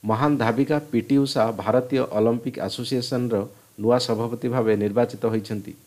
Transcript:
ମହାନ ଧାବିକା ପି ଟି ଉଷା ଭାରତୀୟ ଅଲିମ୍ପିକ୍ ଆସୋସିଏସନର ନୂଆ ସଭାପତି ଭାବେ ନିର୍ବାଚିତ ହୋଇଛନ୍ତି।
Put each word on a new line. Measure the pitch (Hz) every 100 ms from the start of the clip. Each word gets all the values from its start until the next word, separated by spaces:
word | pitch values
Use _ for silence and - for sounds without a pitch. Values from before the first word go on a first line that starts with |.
| 104
ମହାନ | 110 147 143
ଧାବିକା | 113 117 139 151
ପି | 147 120
ଟି | 113 139
ଉଷା | 139 135 113
ଭାରତୀୟ | 104 95 120 127 131 123
ଅଲିମ୍ପିକ୍ | 104 110 120 127 -
ଆସୋସିଏସନର | 95 - 120 131 117 127 123 110 98 - _ -
ନୂଆ | 107 123
ସଭାପତି | 123 110 117 117 123
ଭାବେ | 127 110 104
ନିର୍ବାଚିତ | 104 101 120 98 113
ହୋଇଛନ୍ତି। | 110 104 107 98 95